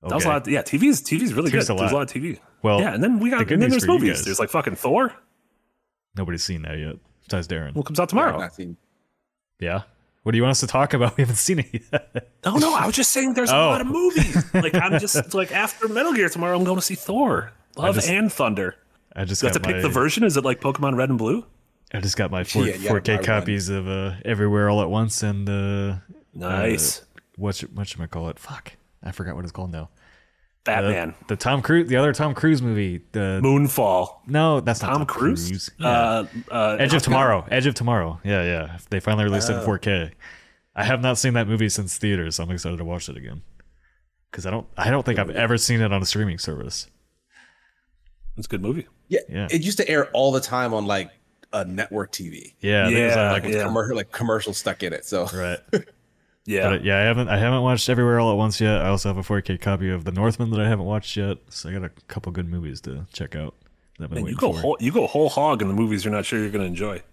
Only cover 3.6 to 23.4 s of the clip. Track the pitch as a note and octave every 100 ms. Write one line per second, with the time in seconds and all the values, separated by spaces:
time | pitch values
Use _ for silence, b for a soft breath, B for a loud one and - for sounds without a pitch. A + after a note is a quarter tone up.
3.6 | B3 B3+ G#3 F4 G#2 - - F#2+ A2 E3
4.6 | - F#2 B2 E3+ B3+ - _ _ _ _
5.6 | _ _ _ _ _ F#2+ F2+ E2+ - F2
6.6 | D#2 D#2 D#2 D2 _ _ _ G2 E2 E2+
7.6 | D3+ D3+ C3+ D#3 F3 G#3 D#4 D#2+ F2 -
8.6 | F#2 - _ _ _ _ _ _ _ _
9.6 | E2+ E2+ - _ _ _ - A2+ B2 C3+
10.6 | - C3 - C3+ A#2+ - B2+ A2+ - F3+
11.6 | B2+ A#2 - - - B2 - _ - A3+
12.6 | D#4 D#4 G3 A3+ B3 C4+ C4 B3 A#3+ C3+
13.6 | D#3+ - B3+ D4+ F4+ D#4+ - - - F#3
14.6 | E3 F3+ F3+ E3 G3+ - - G3 F3+ F#3+
15.6 | G#3+ - A3+ G#3+ D#4 C4 F3+ E3+ E3+ F3+
16.6 | F3+ F#3 E3+ F3+ - G#3 C4+ C3 - -
17.6 | _ - E3 G3+ E3 F#3 G#3+ - B2+ G2+
18.6 | F#2 - _ _ _ - F#2 G2 B2+ -
19.6 | F#2 F#2 A2+ B2+ C#3+ D3+ A3 C#3 C3 B2
20.6 | C#3 C3+ C#3 B2+ C3 B2 A2 G3 A#3 _
21.6 | _ _ _ G#2 F#2+ - F#2+ F#2 F2+ -
22.6 | - F#2+ G2 G#2 F#2+ G#2+ G#2+ G#2+